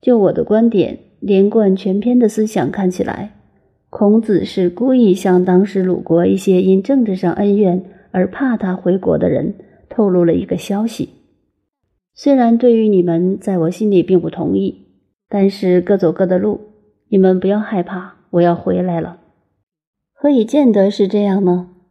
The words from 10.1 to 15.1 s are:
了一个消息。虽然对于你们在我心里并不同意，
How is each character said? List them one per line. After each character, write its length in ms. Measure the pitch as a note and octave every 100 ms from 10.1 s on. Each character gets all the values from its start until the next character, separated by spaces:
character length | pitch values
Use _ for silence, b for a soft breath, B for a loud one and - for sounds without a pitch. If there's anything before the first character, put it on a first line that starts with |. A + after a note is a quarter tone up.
| F3+
了 80 | E3+
一 100 | F3+
个 120 | F#3 F#3
消 300 | - G3+ A3+
息。 240 | - C#3 _ _ _ _ _ _ _ _ _ _
虽 200 | _ D4
然 220 | C4+ A#3 A#3
对 200 | B3 A3+
于 120 | A3
你 140 | G3
们 360 | F3 E3+ F3+ G3
在 200 | - F#3
我 120 | D#3+
心 200 | F3+ G#3+
里 120 | F#3+
并 180 | - F#3
不 100 | E3
同 260 | E3+ - F#3+
意， 300 | G3 - _ _ _